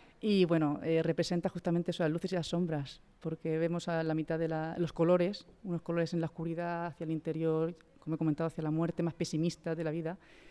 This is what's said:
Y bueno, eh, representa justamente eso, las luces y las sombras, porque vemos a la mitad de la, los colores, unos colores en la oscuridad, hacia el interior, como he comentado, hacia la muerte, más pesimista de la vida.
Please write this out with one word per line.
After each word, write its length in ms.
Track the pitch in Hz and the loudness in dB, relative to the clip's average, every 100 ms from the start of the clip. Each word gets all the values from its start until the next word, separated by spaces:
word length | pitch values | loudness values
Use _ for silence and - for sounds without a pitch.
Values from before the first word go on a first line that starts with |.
| - - | -20 -6
Y 240 | 220 196 | 2 4
bueno, 360 | 175 165 151 147 | 6 4 2 0
eh, 180 | - 160 | 2 2
representa 460 | 165 160 165 175 180 | 2 0 0 0 -2
justamente 420 | 175 - 170 175 | -2 0 0 0
eso, 120 | 170 | 0
las 60 | 165 | 0
luces 200 | 170 190 | 0 -2
y 40 | 185 | -4
las 100 | 160 | -2
sombras, 520 | 175 175 151 139 - - _ | -2 0 -2 -4 -12 -20 _
porque 380 | 160 160 160 160 | -8 -6 -2 0
vemos 300 | 165 170 - | 0 0 -2
a 140 | 165 | -2
la 100 | 160 | 0
mitad 240 | 156 156 160 | -2 -2 -2
de 80 | 160 | 0
la, 280 | 160 160 175 | -2 -4 -2
los 140 | 170 | -4
colores, 540 | - 165 180 175 208 - - | 2 4 6 4 -2 -12 -14
unos 180 | 196 170 | -6 -6
colores 320 | - 170 165 | -2 -2 0
en 60 | 175 | 0
la 60 | 160 | -2
oscuridad, 600 | - 165 165 175 170 170 | -4 -6 -4 -4 -4 -6
hacia 180 | - | -6
el 60 | 160 | -4
interior, 640 | 160 160 160 160 160 165 175 - - | -4 -2 0 2 2 0 -4 -18 -14
como 160 | - | -6
he 40 | 160 | 0
comentado, 280 | 160 147 165 | 0 2 -2
hacia 160 | - | -2
la 80 | 156 | -2
muerte, 320 | 160 170 - | 0 0 0
más 120 | 170 | -2
pesimista 600 | - 170 156 170 - 170 | -2 -2 0 0 -2 -6
de 80 | 160 | -2
la 60 | 165 | -2
vida. 280 | 160 160 190 - - - | -2 -4 -8 -14 -20 -20